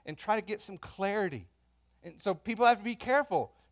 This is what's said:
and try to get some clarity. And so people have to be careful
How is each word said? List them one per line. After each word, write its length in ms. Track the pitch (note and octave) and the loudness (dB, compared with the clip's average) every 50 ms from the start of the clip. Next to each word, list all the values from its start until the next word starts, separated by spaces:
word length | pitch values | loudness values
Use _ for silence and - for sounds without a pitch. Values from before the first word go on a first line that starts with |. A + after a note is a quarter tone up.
| - | -12
and 120 | - D#3 | -12 -12
try 180 | - - - G#3+ A3 | -8 -2 0 0 0
to 20 | |
get 200 | F3+ F#3 G#3+ G3+ | 0 -4 -8 -8
some 160 | - - F#3+ | -8 -12 -14
clarity. 680 | - - - - - G3 G3 G3+ G#3+ G3+ F3 C#3+ A2 F2 - _ _ _ _ _ _ _ _ _ _ - | -14 -14 -14 -6 -2 -2 0 0 0 0 -2 -4 -6 -12 -14 _ _ _ _ _ _ _ _ _ _ -20
And 160 | E3+ D#3+ - | -20 -14 -4
so 140 | - G3+ F#3 | -2 -2 -2
people 320 | D3+ - A3+ A3+ G3 A#3+ | -2 -2 -6 0 6 6
have 140 | A#3+ A#3+ G3+ | 6 6 6
to 40 | G3+ | 2
be 120 | A#3 A#3 | -6 -6
careful 560 | - - A#3+ B3+ C#4+ C#4+ - F#3 D3+ A2+ - _ _ _ _ | -6 -2 2 2 2 2 2 0 -2 -2 -2 _ _ _ _